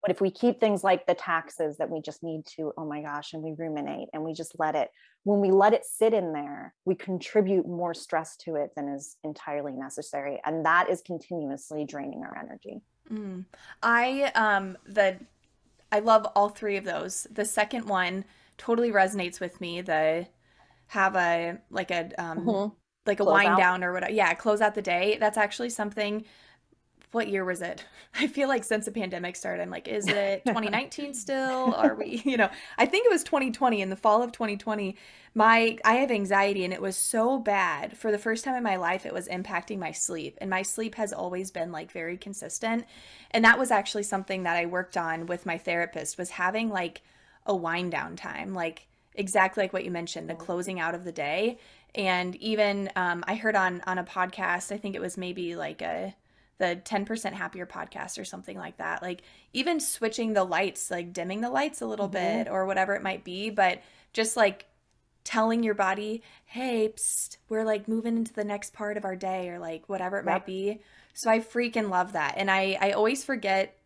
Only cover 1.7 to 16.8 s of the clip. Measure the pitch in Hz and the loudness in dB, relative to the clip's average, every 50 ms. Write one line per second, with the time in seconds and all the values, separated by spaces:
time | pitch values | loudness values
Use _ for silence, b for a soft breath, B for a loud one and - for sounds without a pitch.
1.7 | 147 151 160 - 160 156 156 - 151 - - 165 160 156 151 - - - 160 147 | 0 -2 -4 -4 -4 -6 -6 -8 -12 -10 -8 -8 -8 -8 -10 -12 -10 -6 -6 -6
2.7 | - - 160 151 147 151 147 151 147 147 151 - - 160 156 160 156 151 165 160 | -6 -6 -8 -8 -8 -8 -8 -6 -8 -8 -8 -8 -10 -8 -8 -8 -8 -6 -6 -6
3.7 | 151 147 143 143 143 - - - - 156 156 160 160 160 160 - - - 160 156 | -4 -4 -4 -6 -6 -8 -8 -10 -8 -8 -6 -6 -6 -8 -10 -12 -4 -2 -2 0
4.7 | 151 151 127 - b b b b b b b 196 208 202 196 190 190 196 196 214 | 2 0 0 -2 b b b b b b b 2 2 4 6 6 8 8 8 8
5.7 | 214 - - - - - 220 226 226 214 185 170 156 147 147 143 143 - - - | 6 4 0 -4 0 2 4 4 4 4 0 0 -4 -6 -6 -8 -10 -12 -14 -18
6.7 | _ _ _ 185 190 - - - 185 175 - - - 214 202 185 196 185 165 175 | _ _ _ -2 -2 -2 -2 -4 -4 -4 -4 2 2 2 4 6 4 2 2 0
7.7 | 175 170 175 175 165 165 - - - 160 160 156 - - - - 160 147 147 147 | -2 -4 -2 -4 -4 -6 -6 -2 -2 -2 -2 -4 -12 -14 -8 -4 -2 -2 -2 -2
8.7 | _ 156 143 143 143 139 143 - - _ - 156 151 - - - 147 147 143 147 | _ -8 -6 -6 -6 -8 -10 -14 -18 _ -10 -10 -10 -8 -8 -6 -6 -4 -4 -6
9.7 | 135 127 135 135 - - 147 - - 143 139 143 139 - - - 156 165 156 160 | -8 -8 -10 -10 -8 -10 -10 -8 -8 -6 -6 -4 -6 -4 -4 -2 -2 0 2 4
10.7 | 165 175 180 - 185 175 - - 180 160 - - 180 170 151 139 139 139 - - | 6 6 4 4 0 -2 -2 -8 -10 -10 -8 -8 -8 -6 -4 -6 -6 -8 -10 -10
11.7 | 156 151 147 143 - 143 139 143 - - - - - - - - - - _ - | -8 -8 -8 -6 -8 -10 -10 -10 -10 -10 -12 -12 -12 -12 -14 -14 -16 -16 _ -16
12.7 | - - _ _ _ _ _ - 220 214 208 196 190 180 185 _ B B B B | -16 -16 _ _ _ _ _ -10 -10 -8 -8 -8 -10 -10 -12 _ B B B B
13.7 | B B - 226 233 233 240 254 262 269 277 277 - - 220 214 202 196 196 190 | B B 0 2 4 4 4 2 2 0 0 2 2 2 4 4 4 2 2 -2
14.7 | 185 - _ - 196 214 202 190 185 - 247 _ _ _ _ _ _ _ _ _ | -8 -12 _ -4 2 4 4 4 4 0 -12 _ _ _ _ _ _ _ _ _
15.7 | _ _ _ _ - 208 208 226 220 220 220 - - 202 202 208 208 - - 208 | _ _ _ _ 2 2 6 8 6 8 6 6 4 4 4 4 2 -4 -4 -2
16.7 | 202 196 | -2 -2